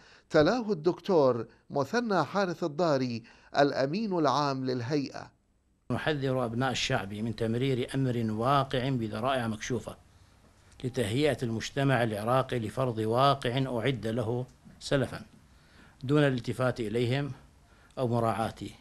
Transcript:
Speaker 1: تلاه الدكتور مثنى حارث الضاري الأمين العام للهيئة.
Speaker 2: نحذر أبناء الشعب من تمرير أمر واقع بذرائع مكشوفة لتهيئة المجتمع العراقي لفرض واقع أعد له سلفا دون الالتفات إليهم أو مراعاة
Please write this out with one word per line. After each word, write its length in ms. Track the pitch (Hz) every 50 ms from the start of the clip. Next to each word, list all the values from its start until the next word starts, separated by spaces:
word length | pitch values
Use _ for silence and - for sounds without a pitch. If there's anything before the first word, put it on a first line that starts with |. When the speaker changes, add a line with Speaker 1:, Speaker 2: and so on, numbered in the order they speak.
| - - - - _ -
Speaker 1:
تلاه 420 | - 156 147 175 233 254 214 208
الدكتور 760 | 202 156 151 180 165 - - - 190 156 139 127 120 117 107 - - _ _ -
مثنى 540 | 135 143 131 - 220 240 240 220 196 170 143
حارث 400 | 120 - 196 196 175 160 - 180
الضاري 600 | 160 143 156 175 160 143 131 131 123 117 110 - - - - - - -
الأمين 640 | - 147 143 - - 135 139 160 214 233 202 180 170
العام 460 | 151 135 123 147 147 139 135 131 131
للهيئة. 680 | 127 127 123 117 120 156 147 131 - - - - - _ _ _ _ _ _ _ _ _ _ _ -
Speaker 2:
نحذر 540 | 123 - - 156 156 139 131 135 131 131 123
أبناء 260 | 113 117 120 135 131
الشعب 420 | 151 - - - 135 117 101 98 104
من 220 | 104 110 117 107
تمرير 600 | - 117 113 113 120 135 139 131 120 127 - -
أمر 360 | 135 135 127 117 120 113 110
واقع 580 | 107 110 117 131 143 139 131 139 143 127 123 139
بذرائع 580 | 135 117 113 107 107 110 117 135 135 127 117
مكشوفة 600 | 113 104 107 - - 127 107 - - - - - _ - - - _ _ _ _ - _ _ _ - - - -
لتهيئة 540 | 123 - 131 113 98 113 139 151 143 127 - 127
المجتمع 600 | 113 113 107 - - - 139 139 139 131 113 120
العراقي 560 | 110 107 101 107 117 127 131 127 - 127 120
لفرض 380 | 110 107 - 135 135 127 110
واقع 840 | 110 107 110 117 127 139 139 135 139 - 123 120 135 131 131 123 117
أعد 280 | 107 139 127 101 101
له 380 | 113 113 123 110 113 120 120 127 - - _ - - - -
سلفا 420 | - - 147 135 120 - - - - - - - - - - - _ _ - - - - - - 131
دون 200 | 127 147 151 147
الالتفات 560 | 139 127 120 113 123 104 - 127 123 117 -
إليهم 520 | 113 101 110 120 123 117 131 139 143 131 123 - - - _ _ _ _ _ - - - -
أو 100 | 131 131
مراعاة 480 | 113 120 120 113 117 117 113 110 101 - - 101 104 - -